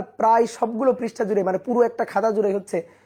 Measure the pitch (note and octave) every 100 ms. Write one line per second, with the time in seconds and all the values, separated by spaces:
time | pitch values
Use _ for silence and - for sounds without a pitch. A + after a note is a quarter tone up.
0 | - - A3 A#3 A3+ - A3+ A3+ C4 A3+
1 | A#3+ - G#3 G#3 F#3 F#3 - A#3+ A#3 A#3
2 | A#3 G3 A3 G#3+ G#3 G3 F#3+ F3+ - _